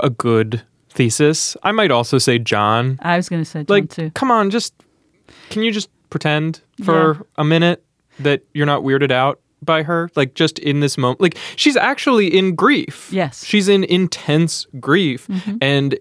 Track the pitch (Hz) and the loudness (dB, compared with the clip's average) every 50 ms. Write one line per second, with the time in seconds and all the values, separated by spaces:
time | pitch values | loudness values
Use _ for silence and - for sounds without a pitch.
0 | - 143 120 - - 120 113 113 110 107 113 113 - _ _ _ _ _ - - | -2 -2 -2 -2 0 2 2 2 2 0 -2 -6 -8 _ _ _ _ _ -2 0
1 | 131 117 110 - 147 147 160 - - - - - - 196 208 220 214 175 131 120 | 0 0 2 2 2 2 2 2 -2 -6 -6 -4 -4 -2 0 2 2 2 2 2
2 | 120 - - 131 - - 120 120 117 - 117 104 104 104 110 113 120 131 131 131 | 2 2 0 0 2 2 2 2 0 0 0 2 2 2 2 2 0 -2 -4 -4
3 | - 170 175 175 180 - 175 165 156 - - 156 151 - 202 202 196 - - - | -2 -2 0 0 -2 -2 -4 -6 -6 -6 -8 -6 -2 0 2 2 2 0 -4 -8
4 | 165 156 160 - 269 262 240 226 208 196 196 240 220 - - _ _ _ _ _ | -8 -8 -6 -4 0 0 2 2 2 0 -2 -2 -4 -6 -10 _ _ _ _ _
5 | _ _ _ _ _ _ - - - - - 214 220 233 208 208 196 - _ _ | _ _ _ _ _ _ -20 -20 -18 -10 -6 -4 -2 -2 -2 -4 -6 -8 _ _
6 | _ - - 156 - 156 151 151 156 160 160 - _ _ _ - 202 185 165 160 | _ -10 -8 -4 -2 -2 -2 0 -2 -4 -6 -8 _ _ _ -8 -2 0 2 4
7 | 160 160 151 151 - _ _ - 151 151 160 165 170 175 175 - _ _ _ _ | 4 2 0 -2 -6 _ _ -2 0 2 2 4 2 2 0 -2 _ _ _ _
8 | _ _ _ - 139 143 143 - - _ - 147 147 147 143 135 - 135 135 139 | _ _ _ -4 0 0 0 0 -2 _ -4 -2 0 0 0 0 0 0 0 2
9 | 139 131 127 127 131 139 139 - _ _ _ _ - 156 165 156 156 151 175 165 | 2 2 2 2 2 0 -2 -4 _ _ _ _ -2 0 0 0 0 0 -2 -4
10 | 170 170 - 156 139 131 - - 165 156 - - - 151 139 143 147 139 - - | -4 -2 -2 -2 -2 0 0 0 0 0 0 -2 -4 -2 0 0 0 -2 0 0
11 | 131 123 127 - 196 175 - - - - - - - 294 277 233 - 233 277 - | 0 0 0 2 0 0 0 -2 -14 -12 -6 0 0 2 2 2 2 0 0 -2
12 | - 294 254 226 202 180 156 190 185 190 175 156 185 254 294 202 - - - - | 0 2 2 2 2 2 2 2 2 0 0 2 2 2 2 2 -2 -6 -10 -16
13 | - - - 190 175 143 - - - - - 208 190 190 202 196 190 - 175 180 | -14 -8 -4 -4 -4 -4 -6 -10 -6 -2 0 0 2 4 2 2 2 2 0 0
14 | 190 175 - - - - 147 156 170 156 - - - - - 131 120 135 147 196 | 0 0 -4 -6 -2 0 2 2 2 0 -2 -6 -10 -12 -14 -8 -2 0 0 2
15 | 190 147 127 113 - - 196 185 175 208 202 233 - 135 143 139 139 139 - - | 2 0 -2 -6 -8 -8 -8 -6 -6 -6 -6 -2 0 0 0 0 0 -2 -4 -6